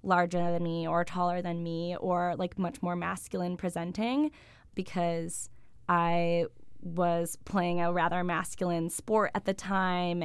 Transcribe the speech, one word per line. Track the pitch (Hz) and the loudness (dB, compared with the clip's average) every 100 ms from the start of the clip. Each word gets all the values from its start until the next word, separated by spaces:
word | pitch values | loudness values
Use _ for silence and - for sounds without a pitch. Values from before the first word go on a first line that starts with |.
larger | 190 175 175 175 175 | 2 4 4 2 2
than | 170 | 2
me | 170 165 165 | 0 -2 0
or | 165 | 0
taller | 175 180 180 180 | 0 0 0 0
than | 180 170 | -2 -4
me | 170 165 175 180 | -4 -4 -4 -4
or, | 185 175 175 160 | 0 2 2 0
like, | 180 - | -4 -2
much | 175 - | -4 -2
more | 175 175 | -4 -2
masculine | 170 180 - 190 175 180 | -4 -6 -6 -4 -4 -2
presenting | 180 170 170 190 233 269 302 - - - - | -4 -4 -6 -2 0 2 0 -2 -20 -20 -12
because | - 185 185 170 170 170 - - - - - - | -8 -4 0 0 0 -4 -8 -10 -14 -18 -16 2
I | 175 170 170 170 170 - - - - | 4 4 4 4 2 0 -4 -14 -10
was | 175 165 175 170 170 - | -6 0 2 2 0 -6
playing | - 190 175 175 | -2 0 2 2
a | 170 | 2
rather | 175 170 180 | 4 2 2
masculine | 175 165 170 - 180 170 165 | 0 -2 -4 -4 -2 0 -2
sport | - - 214 202 | -4 0 2 2
at | 202 | 0
the | - | -2
time | 196 185 190 185 180 175 175 | -4 0 0 2 2 0 0